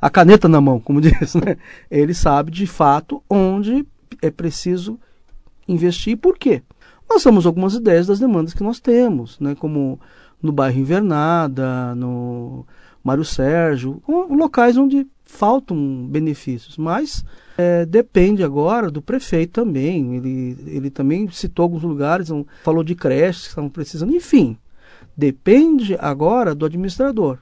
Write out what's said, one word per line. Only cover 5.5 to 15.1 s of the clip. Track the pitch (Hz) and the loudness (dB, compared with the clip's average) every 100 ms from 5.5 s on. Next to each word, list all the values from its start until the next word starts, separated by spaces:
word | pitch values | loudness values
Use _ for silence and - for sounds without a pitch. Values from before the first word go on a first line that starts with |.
| _ - | _ -4
investir | 175 175 175 - | 0 0 -2 -4
e | 226 | -2
por | 359 - | 0 0
quê. | 277 143 - _ _ _ - | 0 0 -2 _ _ _ 0
Nós | 440 | 2
temos | 277 214 | 4 4
algumas | 170 165 190 | 4 0 -2
ideias | 220 220 170 180 | 0 2 4 4
das | 202 | 0
demandas | 254 196 160 | 0 0 -2
que | - | -4
nós | 202 240 | -6 -4
temos, | - 240 247 147 117 - | 0 2 2 -2 -6 -8
né? | 143 | -6
Como | 143 156 151 135 131 - _ _ _ | -6 -6 -4 -4 -6 -14 _ _ _
no | 160 | -4
bairro | 143 135 127 | -2 0 0
Invernada, | 135 180 208 151 156 170 156 131 131 127 123 | 0 0 0 0 0 0 -2 -4 -4 -4 -6
no | 123 123 123 123 120 120 131 123 - - _ | -6 -6 -6 -8 -10 -12 -14 -18 -20 -20 _
Mário | - 139 156 | -4 -2 -2
Sérgio, | - 135 165 165 139 127 160 - | -2 0 0 0 -2 -6 -8 -4
o-, | 330 370 | -4 0
locais | 277 320 - 240 247 | 0 0 2 2 4
onde | 277 277 269 | 2 0 -2